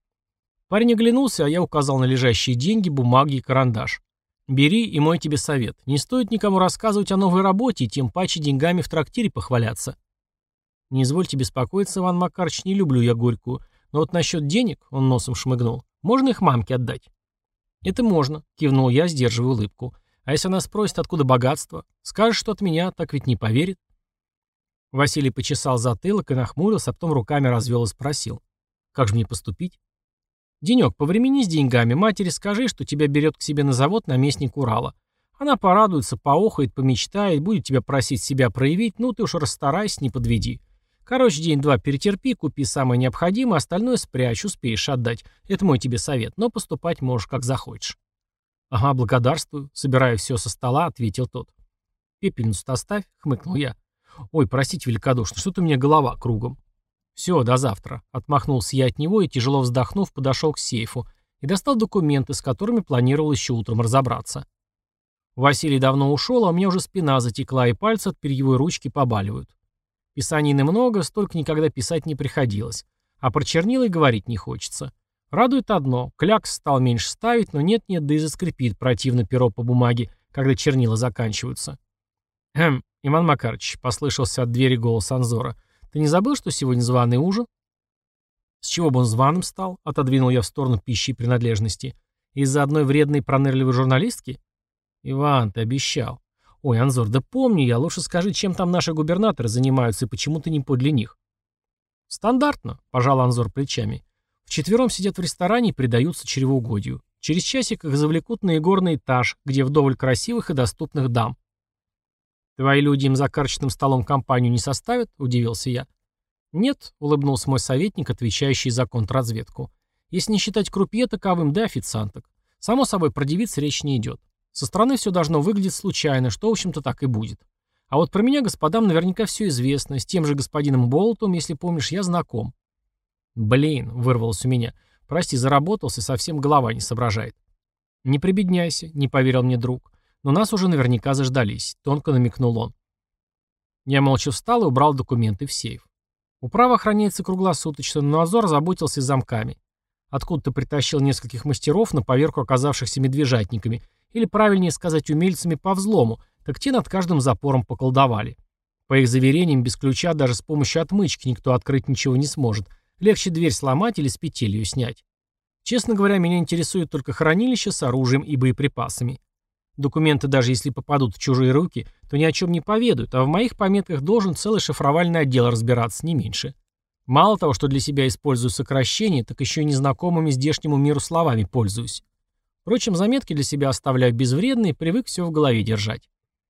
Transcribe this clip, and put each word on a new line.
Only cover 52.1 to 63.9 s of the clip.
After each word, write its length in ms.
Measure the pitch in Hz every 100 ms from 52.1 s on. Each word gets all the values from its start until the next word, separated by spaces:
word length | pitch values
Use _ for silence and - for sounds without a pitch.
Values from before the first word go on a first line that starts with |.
| _
«Пепельницу-то 540 | 196 - 110 101 -
оставь», — 320 | 131 - 208 - _
хмыкнул 360 | 151 123 -
я. 220 | 165 131 - _ _ _ - 123
«Ой, 160 | 160 120
простите 420 | 127 135 151 127
великодушно, 480 | 113 135 123 110 -
что-то 220 | 196 185
у 40 |
меня 120 | 165 135
голова 400 | 139 156 131 -
кругом». 420 | 120 110 123 135 _ _ _ _ _
«Все, 300 | - - 170
до 120 | 117 127
завтра», — 460 | 131 98 - 127 -
отмахнулся 640 | 123 - 143 147 131 - 131
я 100 | 127
от 120 | -
него 240 | 156 214
и, 60 | 175
тяжело 320 | 131 120 139
вздохнув, 520 | 123 123 123 202 190
подошел 400 | - 135 127 160
к 60 | 143
сейфу 480 | - 117 110 123 - _ _ _
и 60 | 139
достал 280 | 190 -
документы, 600 | 254 220 202 151 143 127
с 80 | 139
которыми 380 | - 120 208 233
планировал 520 | - 127 123 143 151
еще 220 | 139 -
утром 260 | 120 107 113
разобраться. 640 | 117